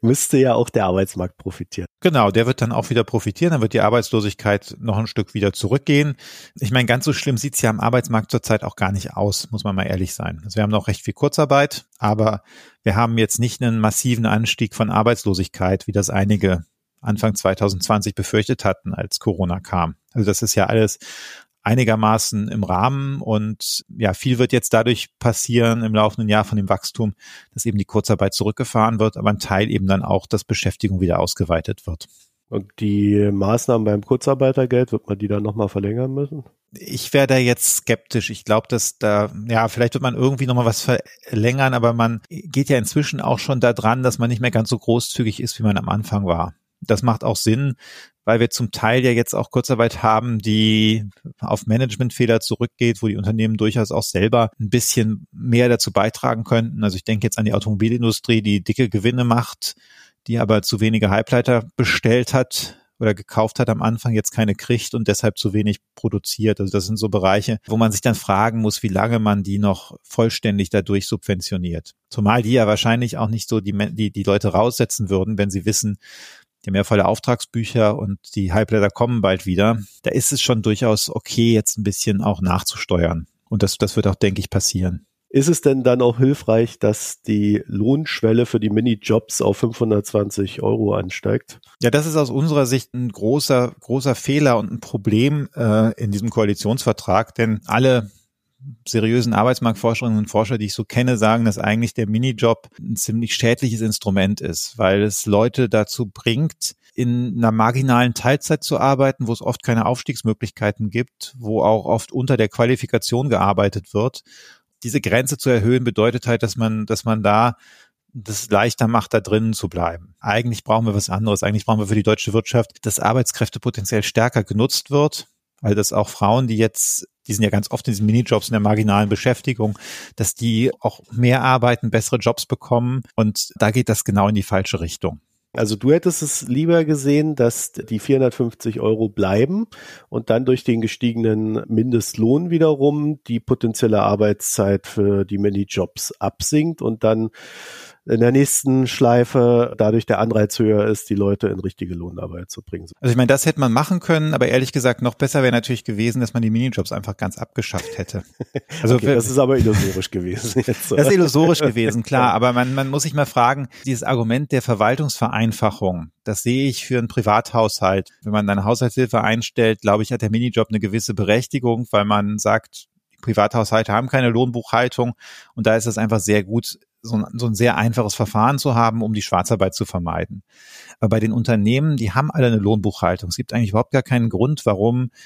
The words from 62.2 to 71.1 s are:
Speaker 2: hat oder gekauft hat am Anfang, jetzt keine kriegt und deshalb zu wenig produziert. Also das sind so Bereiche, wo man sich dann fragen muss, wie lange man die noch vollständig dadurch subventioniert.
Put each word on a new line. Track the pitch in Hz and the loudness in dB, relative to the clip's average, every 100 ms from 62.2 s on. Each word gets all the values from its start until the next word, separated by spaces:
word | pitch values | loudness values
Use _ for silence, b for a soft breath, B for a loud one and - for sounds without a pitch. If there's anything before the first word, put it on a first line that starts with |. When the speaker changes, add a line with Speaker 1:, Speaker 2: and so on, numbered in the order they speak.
| 117 | 2
Speaker 2:
hat | 135 127 - - B B _ | 0 0 -4 -10 B B _
oder | 110 | -2
gekauft | 101 - - 110 - | -2 -4 -2 0 0
hat | 117 | -2
am | 110 | 0
Anfang, | 113 113 120 | -2 -2 -2
jetzt | 110 - | -2 -2
keine | - 107 98 | -2 0 -2
kriegt | - 117 - | -2 -4 -2
und | 123 104 | -2 -2
deshalb | 98 110 - | 0 -2 -2
zu | 107 | -2
wenig | 104 107 104 _ - | 0 0 -2 _ -8
produziert. | 113 104 - - 107 104 | -4 -4 -6 -2 0 0
Also | 95 | -2
das | 98 90 | -2 -2
sind | 107 | -4
so | 107 | -2
Bereiche, | 98 95 101 101 110 - | 2 2 2 0 -6 -2
wo | 110 | 0
man | 110 | 0
sich | 101 | 2
dann | 127 | 0
fragen | 110 - 98 113 113 | 0 0 2 2 0
muss, | 107 - | -2 -2
wie | 110 | -2
lange | 92 110 117 | 0 0 0
man | 107 101 | 2 0
die | 95 101 | -2 0
noch | 101 92 - - | 0 0 -6 -20
vollständig | _ - 113 - 110 101 95 | _ 0 0 0 -2 -2 0
dadurch | 104 90 101 | -2 0 -2
subventioniert. | - | -2